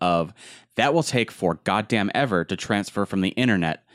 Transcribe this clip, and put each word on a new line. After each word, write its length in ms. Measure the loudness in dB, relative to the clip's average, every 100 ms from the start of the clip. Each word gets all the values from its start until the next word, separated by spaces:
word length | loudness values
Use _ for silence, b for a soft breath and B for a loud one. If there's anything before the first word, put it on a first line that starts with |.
of, 320 | 0 2 0 -8 B B B -2
"That 180 | 2
will 80 | 2
take 280 | 0 -2 -2
for 240 | -2 -2 0
goddamn 460 | 0 -2 0 0 0
ever 300 | 0 0 0 -2
to 100 | -4
transfer 480 | -2 -2 -2 -4
from 160 | -2 0
the 100 | 0
internet, 540 | 0 2 2 0 -4 _